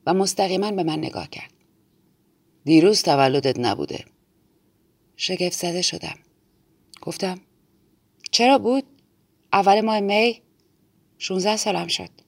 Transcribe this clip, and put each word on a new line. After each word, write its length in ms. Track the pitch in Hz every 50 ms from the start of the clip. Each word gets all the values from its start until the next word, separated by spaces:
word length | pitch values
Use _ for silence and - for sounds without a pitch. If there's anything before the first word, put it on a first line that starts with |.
| _
و 80 | 143 175
مستقیماً 560 | 190 196 190 - - 196 175 185 185 202 214
به 120 | 208 185
من 160 | 170 160 156 156
نگاه 320 | 151 - - - 156 -
کرد. 220 | - - - - _ _ _ _ _ _ _ _ _ _ _ _ _ _ _ _ _ _ _ _ _ _ _
«دیروز 380 | 143 160 160 160 202 214 170
تولدت 560 | - 175 147 139 135 131 131 139 131 135 123 -
نبوده.» 460 | 120 110 98 - 73 - - - - _ _ _ _ _ _ _ _ _ _ _ _ _ _ _ _ _ _ _ _ _ _
شگفت 420 | - - - 190 175 180 180 175 -
زده 240 | - 175 170 180
شدم. 360 | 180 - - 170 170 156 151 - _ _ _ _ _ _ _ _ _ _ _ _ _ _ - -
گفتم: 400 | - 185 165 - 208 185 185 185 _ _ _ _ _ _ _ _ _ _ _ _ _ _ _ _ - -
«چرا 280 | - - 233 254 277 247
بود؟ 260 | 202 226 254 277 269 _ _ _ _ _ _ _ _ _ _ _ _ _
اول 280 | - 196 190 196 196 214
ماه 200 | 214 220 220 214
می، 420 | 202 196 202 214 226 240 226 - _ _ _ _ _ _ _ _ _ _ _ _ _ _ _ _
شونزده 380 | - - 190 185 180 208 220
سالم 300 | 214 - 214 190 170 170
شد.» 240 | 170 - - - - _ _ _